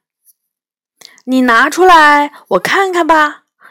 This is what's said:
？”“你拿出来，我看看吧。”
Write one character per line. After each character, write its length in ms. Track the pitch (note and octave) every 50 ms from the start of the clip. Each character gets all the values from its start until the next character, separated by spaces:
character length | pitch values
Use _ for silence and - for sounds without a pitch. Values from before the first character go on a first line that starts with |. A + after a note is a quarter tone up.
| _ _ _ _ _ _ _ _ _ _ _ _ _ _ _ _ _ _ _ _ - - _ _ _
？”“你 160 | B3+ B3+ C4
拿 280 | B3+ B3 A3+ A3+ C4 D#4
出 140 | D#4 E4+ F4+
来， 480 | F#4 F4 D#4+ D4+ D4 D4 D4 D4 D4 - - _ -
我 100 | G#3+ F3+
看 340 | - - - F#4+ G4 F#4+ F4+
看 120 | F4 E4+
吧。” 380 | D4+ D#4+ D#4 D4+ D4 - - _ _ _ _ _ -